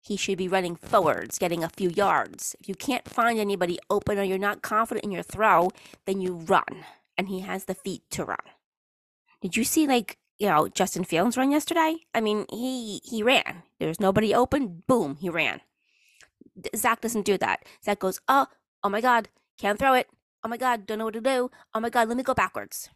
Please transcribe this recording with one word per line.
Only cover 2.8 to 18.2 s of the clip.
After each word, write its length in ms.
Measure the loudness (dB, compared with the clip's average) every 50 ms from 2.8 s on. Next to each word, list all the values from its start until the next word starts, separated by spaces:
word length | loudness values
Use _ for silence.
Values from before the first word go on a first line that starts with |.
| -4 -4 -4 -4 -4 -8
find 300 | -2 0 2 2 2 0
anybody 400 | 0 -2 0 -2 -2 -2 -2 -6 -4 _
open 280 | -2 0 0 0 -2 -2
or 40 | 0
you're 160 | -2 -2 -2
not 240 | -2 -2 -4 -4 -6
confident 420 | -2 0 0 0 0 -2 -6 -4
in 60 | -6
your 140 | -6 -6 -8
throw, 460 | -10 -4 0 4 6 6 6 6 4 0 -6 -20 -20 -20 _ _
then 160 | -4 -4 -2
you 140 | -2 -4 -4
run. 500 | -6 0 2 4 4 4 0 -8 -12 -14 -18 -20 _ _ _ _ -6
And 100 | -4 -4
he 120 | -4 -8
has 240 | -6 -6 -8 -8 -6
the 100 | -8 -10
feet 280 | -8 -6 -8 -8 -8 _ _
to 140 | -6 -6 -4
run. 140 | -4 -6 -8 -8 -14 -18 _ _ _ _ _ _ _ _ _ _ _ _ _ _ _ _ _
Did 160 | -10 -4 -2
you 80 | -2 -2
see, 240 | 0 2 2 2 4
like, 300 | 4 2 2 -2 -12 _ _ _ _ _
you 80 | 0
know, 220 | 2 4 4 2 2
Justin 340 | 0 0 -2 0 0 -4 -4
Fields 340 | 0 2 2 2 2 2
run 140 | 2 2 2
yesterday? 460 | 2 2 0 0 0 0 2 0 0 -4 _ _ _
I 60 | 0
mean, 240 | 0 0 0 0 -2 -4
he, 500 | -8 -6 -4 -4 -4 -6 -6 -8 -10 -10 _
he 200 | -6 -4 0 2
ran. 400 | 4 4 2 2 -2 -8 -12 -16 _ _ _
There 80 | -4 -4
was 100 | -2 0
nobody 360 | 0 2 4 4 4 4 4
open. 500 | 4 4 4 2 -2 -2 -2 -6 -12 0
Boom, 300 | 2 2 2 2 0 -4
he 140 | -6 -6 -4
ran. 320 | -2 0 0 -2 -2 -4 _ _ _ _ _ _ _ _ _ _ _ _ -20 _ _ _ -20 -20 _ -12
D-, 100 | -12 -8 -6
Zach 240 | -2 0 0 0 0
doesn't 240 | -2 -4 -4 -2 0
do 140 | 0 0 2
that. 260 | 2 0 0 -2 _ -16 -20 _ _
Zach 160 | -4 -4 -2
goes, 220 | -2 -4 -4 -4